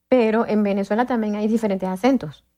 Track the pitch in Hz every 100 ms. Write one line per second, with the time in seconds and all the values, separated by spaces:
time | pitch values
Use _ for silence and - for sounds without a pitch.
0 | - 254 220 220 - 214 202 196 196 214
1 | 254 240 214 208 214 226 220 190 185 185
2 | 247 262 151 - _